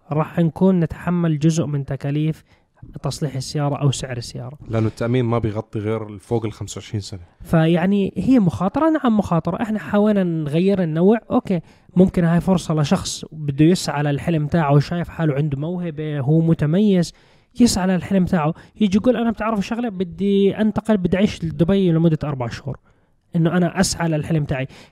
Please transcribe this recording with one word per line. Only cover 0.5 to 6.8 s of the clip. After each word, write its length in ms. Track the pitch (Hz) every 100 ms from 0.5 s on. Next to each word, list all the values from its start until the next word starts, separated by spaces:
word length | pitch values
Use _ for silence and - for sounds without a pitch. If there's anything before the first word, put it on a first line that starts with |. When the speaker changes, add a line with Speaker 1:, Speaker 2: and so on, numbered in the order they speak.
| - 185 185
Speaker 1:
نتحمل 580 | 160 - - 175 170 151
جزء 280 | 160 160 143
من 180 | 143
تكاليف 600 | 139 139 143 147 156 156 _ _ _ _ - -
تصليح 320 | 147 - 151
السيارة 420 | 135 - 156 143 139
أو 140 | 143
سعر 260 | - 131 120
السيارة. 420 | - 131 123 147 -
Speaker 2:
لأنه 180 | 113 110
التأمين 380 | - 117 127
ما 140 | 120 117
بيغطي 400 | 110 104 - 113
غير 400 | 104 110 104 104
فوق 260 | - 120
ال 80 | 107
خمسة 260 | - 101
وعشرين 220 | -